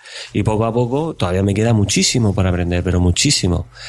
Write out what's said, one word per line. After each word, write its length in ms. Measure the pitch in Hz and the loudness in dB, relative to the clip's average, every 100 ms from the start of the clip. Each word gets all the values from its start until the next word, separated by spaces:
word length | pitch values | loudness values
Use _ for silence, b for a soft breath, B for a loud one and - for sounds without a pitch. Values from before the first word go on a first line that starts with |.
| B B B | B B B
y 80 | 107 | -2
poco 240 | 104 107 113 | 0 0 0
a 80 | |
poco 400 | 113 120 135 165 | 0 0 -2 -4
todavía 280 | 143 98 92 | -4 -2 0
me 100 | 98 | 0
queda 180 | 104 113 | 2 2
muchísimo 640 | 113 101 - 190 127 110 | 2 2 2 0 2 2
para 160 | 92 92 | 2 0
aprender, 320 | 87 87 87 | 0 0 -2
pero 140 | 90 87 | 0 2
muchísimo. 640 | 90 87 - - 95 85 - B | 2 2 0 0 0 -2 -4 B